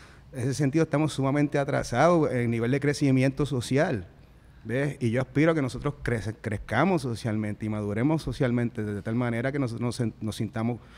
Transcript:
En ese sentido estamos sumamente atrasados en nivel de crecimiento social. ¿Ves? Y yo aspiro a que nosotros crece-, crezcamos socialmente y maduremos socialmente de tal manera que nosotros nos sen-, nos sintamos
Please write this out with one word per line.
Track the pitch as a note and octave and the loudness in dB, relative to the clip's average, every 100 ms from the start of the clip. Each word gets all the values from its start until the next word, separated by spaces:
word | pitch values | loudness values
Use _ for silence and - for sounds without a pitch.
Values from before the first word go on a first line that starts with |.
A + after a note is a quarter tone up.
| - - - | -20 -20 -14
En | C3 | -6
ese | B2+ | -4
sentido | C3+ C#3 D#3+ | 0 2 2
estamos | D#3 C#3+ D#3 | 2 2 0
sumamente | - C3+ D3 D3 C#3+ | 0 0 2 2 0
atrasados | C3+ C3 - A#2+ E3 F3 C#3+ | 0 -2 0 4 6 6 4
en | A#2+ A#2 | 2 0
nivel | A#2 A#2 | 0 0
de | C#3 | 0
crecimiento | C#3+ - C#3 C3 C3+ C3 | 0 2 4 4 4 2
social. | C3+ B2+ - C3 F3+ A2 F2 - - - - - | -2 -2 0 0 2 -2 -6 -16 -20 -20 -20 -16
¿Ves? | A2 B2+ C#3+ - | -6 -2 -2 -2
Y | A#2+ | 0
yo | A#2+ | 0
aspiro | B2+ C#3+ D#3+ | 0 2 4
a | E3 | 4
que | |
nosotros | B2+ A#2+ C#3+ - | 0 -4 -6 -4
crece-, | - A#2 G2 - | -4 -4 -4 -8
crezcamos | G#2+ G2+ - A2+ F#3 E3+ | -6 -6 -2 2 2 2
socialmente | B2+ A2+ A#2 G#2+ G#2+ G2+ G#2+ | -2 -4 -2 -2 -2 -4 -4
y | |
maduremos | G#2+ G2+ G2+ C#3+ D#3 | -4 -2 0 2 0
socialmente | C3 A#2 B2+ A#2+ A#2 - | -2 -2 0 2 0 -2
de | G#2 G2+ | -6 -4
tal | A2 A#2 | -2 -2
manera | A#2+ A#2 C3+ | 0 -2 -2
que | C#3+ | -2
nosotros | A#2+ A2+ | -4 -2
nos | A#2+ - | -4 -2
sen-, | A2+ - | -4 -4
nos | A2 - | -6 -4
sintamos | G#2+ A2+ A#2 A#2 - | -4 -2 -2 -4 -10